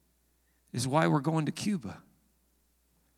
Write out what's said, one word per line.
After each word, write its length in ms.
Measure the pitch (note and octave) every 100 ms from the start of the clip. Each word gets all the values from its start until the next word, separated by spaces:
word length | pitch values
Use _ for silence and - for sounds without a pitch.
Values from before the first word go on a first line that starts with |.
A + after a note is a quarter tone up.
| _ _ _ _ _ _ _
is 120 | B2+ B2+
why 200 | D3+ E3
we're 140 | D3+
going 260 | C3+ D#3+ D3
to 60 |
Cuba. 500 | - G#3 F#3+ G2+ D#2+ - _ _ _ _ _ _ _ _ _ _